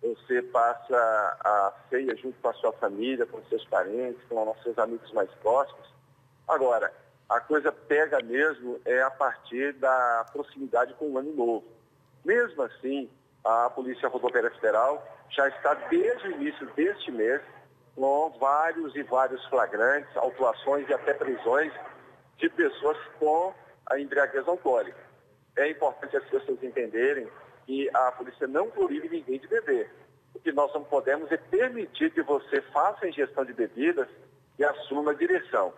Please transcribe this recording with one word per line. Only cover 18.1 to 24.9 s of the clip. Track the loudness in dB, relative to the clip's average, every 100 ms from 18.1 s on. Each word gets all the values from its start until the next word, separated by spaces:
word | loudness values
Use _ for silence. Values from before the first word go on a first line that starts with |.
| 2 0 0
vários | 2 2 2 -2 -6 -6
e |
vários | -2 2 2 0 0
flagrantes, | 2 2 2 2 2 -2 -2
autuações | -2 2 0 0 0 0 0
e |
até | -2 0 -2
prisões | -2 -2 2 2 2 -4 -16 -16 -20 -20 _ _
de | -2
pessoas | 2 0 2 0 -2 -6 -2
com | 2 2 0 -6 -20 -20 -4
a | -2
embriaguez | 0 2 2 2 0
alcoólica. | 0 2 2 0